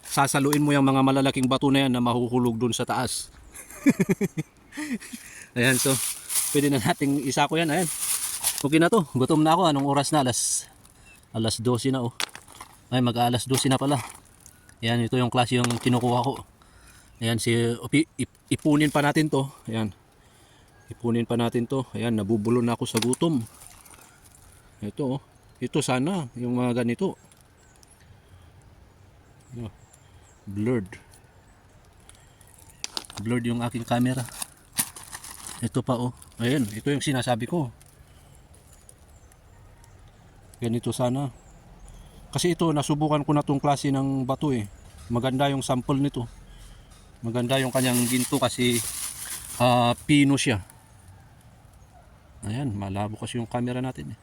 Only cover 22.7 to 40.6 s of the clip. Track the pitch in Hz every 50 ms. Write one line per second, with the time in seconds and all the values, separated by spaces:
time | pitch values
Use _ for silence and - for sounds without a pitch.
22.7 | 117 - 131 - - - 110 120 127 - 165 170 160 127 110 - - - - -
23.7 | - - - - - - - - - - - - - - - - - - - -
24.7 | - - - 104 - - 147 127 131 139 - _ - _ - - - - 127 123
25.7 | - 160 131 - 127 127 131 165 202 185 147 117 - 120 123 120 123 123 123 123
26.7 | 120 123 120 120 120 - 190 185 - _ - - - - - _ _ _ - -
27.7 | - - - _ - _ - - - - _ - - - - - - - - -
28.7 | - - - - _ _ - - - - - - - - - - 127 120 117 101
29.7 | - - - _ - _ - - - - - - - - - 104 98 101 107 117
30.7 | 127 117 95 92 - - - - - - - - _ - - - - - _ -
31.7 | - - - - - - - - - - - - - _ - - - - - -
32.7 | - - - - - - - - - - 101 113 120 123 117 120 117 120 120 120
33.7 | - 120 117 - 120 120 123 127 127 127 117 - - - - - - - - -
34.7 | - - - - - - - - - - - - - - - - - - 117 113
35.7 | - 135 113 - 127 117 123 127 - - - - - - 113 120 139 151 123 104
36.7 | 110 107 - 143 143 135 - 156 135 131 117 131 123 110 120 - 175 175 143 117
37.7 | - - - - - - - - - - - - - - - _ - - - -
38.7 | - - - - - _ - _ - - - - - - - - - - - -
39.7 | - - - - - - - - - - - - - - - - - -